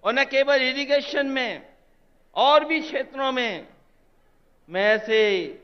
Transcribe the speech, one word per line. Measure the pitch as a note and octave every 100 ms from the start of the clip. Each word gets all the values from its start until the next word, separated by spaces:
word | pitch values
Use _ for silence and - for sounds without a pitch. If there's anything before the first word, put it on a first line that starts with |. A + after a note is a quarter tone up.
और | G3
न | B3
केवल | C4+ C4+ C#4 C#4
irrigation | C4 C4+ C#4 C#4+ C#4+ C#4+ C#4
में, | C4+ A#3+ D#3+ - _ _ _ _ _ _
और | - C4 D4+
भी | D4+ D#4+
क्षेत्रों | D#4 C#4+ C4 C4+ C4+
में, | B3+ A#3 F3 - _ _ _ _ _ _ _ _ _ _
मैं | F3 G#3
ऐसे | G#3+ G#3+ A3 G#3+ G3 D#3 -